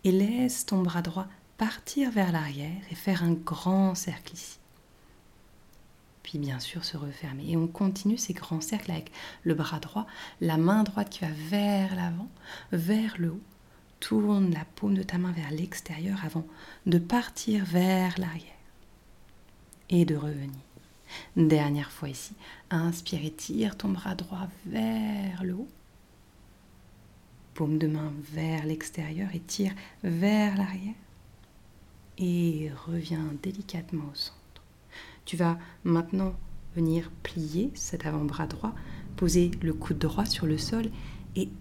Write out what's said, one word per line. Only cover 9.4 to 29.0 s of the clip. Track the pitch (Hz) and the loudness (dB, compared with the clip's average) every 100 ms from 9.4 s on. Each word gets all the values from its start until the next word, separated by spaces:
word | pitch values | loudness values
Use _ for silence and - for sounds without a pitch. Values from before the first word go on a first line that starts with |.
le | 165 | 0
bras | 160 147 156 | 0 0 -4
droit, | - 208 220 - - - | -4 -6 -6 -10 -16 -2
la | 170 160 | 2 4
main | 170 214 | 6 6
droite | 202 208 202 | 4 0 -4
qui | - | -4
va | 165 | -6
vers | 151 156 202 202 202 190 185 | -6 -2 0 2 2 2 0
l'avant, | 175 170 233 - - - - | -2 -2 -6 -12 -16 -16 -2
vers | 180 165 214 220 175 | 0 2 2 2 0
le | 170 | -2
haut. | 180 - - - - - - | -2 -12 -20 -20 -20 -20 -12
Tourne | - 220 208 208 185 | 0 2 4 4 4
la | 156 160 - | 2 -4 -4
paume | 202 | 0
de | 196 | 2
ta | 185 180 | 0 -2
main | 180 | 0
vers | 170 147 | -2 -4
l'extérieur | 156 185 - - 160 180 196 165 | -4 -4 -6 -10 -6 -4 -4 -4
avant | 165 160 - - - - | -4 -6 -14 -20 -6 4
de | 175 | 4
partir | 170 240 233 - - 208 | 6 2 2 -6 0 0
vers | 185 175 185 190 185 185 | 4 4 6 6 4 0
l'arrière | 180 160 - - - - - - - - - - - - - - - | -4 -6 -12 -20 -20 -20 -20 -20 -20 -20 -20 -20 -20 -20 -20 -20 2
et | 175 | 6
de | 170 147 | 6 4
revenir. | 147 147 139 131 - - - - - - - - | -2 -4 -6 -10 -16 -20 -20 -20 -16 -16 -4 6
Dernière | 160 156 147 143 139 | 8 8 6 2 -2
fois | - 143 | -8 -8
ici, | 135 - - - - - | -8 -12 -16 -18 -20 -2
inspire, | 170 170 170 - 160 | 0 2 0 -4 -4
étire | 151 156 - 220 214 - | -4 -6 -4 0 0 0
ton | 202 | -2
bras | 185 190 | -2 -4
droit | 185 175 185 180 - 170 | -6 -6 -8 -8 -10 -6
vers | 220 220 226 214 208 196 180 | -2 0 0 -2 -2 -4 -4
le | 185 | -4
haut. | 180 294 - - - - - - - - - - - - - - - - - - | -4 -8 -14 -20 -20 -20 -20 -20 -20 -20 -20 -20 -20 -20 -20 -20 -20 -20 -20 -18
Paume | - 151 156 | -2 0 2
de | 156 | 2
main | 151 151 147 143 | 0 -2 -6 -8
vers | 156 160 160 156 | -4 -2 -2 -2
l'extérieur, | 156 - - | -4 -6 -6